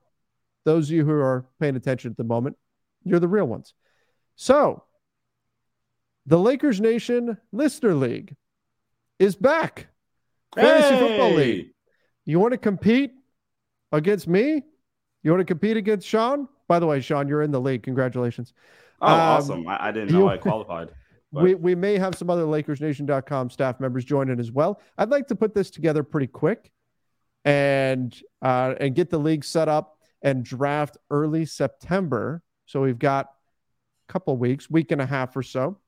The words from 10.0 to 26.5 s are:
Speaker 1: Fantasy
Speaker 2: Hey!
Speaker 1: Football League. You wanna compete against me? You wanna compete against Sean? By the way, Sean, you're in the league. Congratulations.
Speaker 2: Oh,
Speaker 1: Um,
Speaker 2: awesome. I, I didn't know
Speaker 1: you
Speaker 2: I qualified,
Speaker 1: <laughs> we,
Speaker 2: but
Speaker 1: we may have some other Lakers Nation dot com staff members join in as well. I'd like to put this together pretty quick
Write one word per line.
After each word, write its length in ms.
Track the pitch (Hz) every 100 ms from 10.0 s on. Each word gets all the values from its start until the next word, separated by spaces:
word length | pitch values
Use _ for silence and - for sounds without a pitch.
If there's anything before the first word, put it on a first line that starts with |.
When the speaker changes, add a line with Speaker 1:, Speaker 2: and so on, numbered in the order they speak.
| _ _ _ _ _
Speaker 1:
Fantasy 400 | - 247 311 285
Speaker 2:
Hey! 60 | 254
Speaker 1:
Football 320 | 233 208 -
League. 380 | 160 123 95 - _ _ _ _ _
You 140 | - 165
wanna 180 | 233 247
compete 540 | 214 185 202 247 277 _ _ _ _ _ _ _ -
against 360 | 151 170 202 170
me? 340 | 185 277 311 - _ _ _ _ _
You 80 | 156
wanna 160 | 180 180
compete 320 | 160 208 226
against 280 | 202 208 -
Sean? 400 | 220 240 285 262 _ -
By 100 | 170
the 80 | 165
way, 140 | 139
Sean, 280 | 123 147 143
you're 120 | 151
in 100 | 151
the 100 | 135
league. 220 | 135 123
Congratulations. 720 | 135 127 127 123 120 120 120 _ _ _ _ -
Speaker 2:
Oh, 60 | -
Speaker 1:
Um, 140 | 165
Speaker 2:
awesome. 480 | 160 151 143 90 82
I, 200 | 98 104
I 20 |
didn't 220 | 107 104
know 60 | 175
Speaker 1:
you 40 | 196
Speaker 2:
I 80 | 92
qualified, 540 | 196 110 95 85 82 - _
Speaker 1:
<laughs> 200 | _ _
we, 220 | 147 180
Speaker 2:
but 80 | 185
Speaker 1:
we 120 | 175
may 220 | 175 202 202
have 180 | 190
some 140 | 165 175
other 160 | 175
Lakers 380 | 156 156 147 143
Nation 240 | 156 139 143
dot 180 | 135
com 240 | 131 139 123
staff 320 | - 131 123
members 240 | 131 127
join 240 | 127 143 131
in 100 | 120
as 140 | 117
well. 300 | 127 170 202 _ -
I'd 100 | 214
like 200 | 285 -
to 60 |
put 200 | 214 220
this 160 | 202 185
together 320 | - 160 151
pretty 240 | 139 156 127
quick 440 | - 156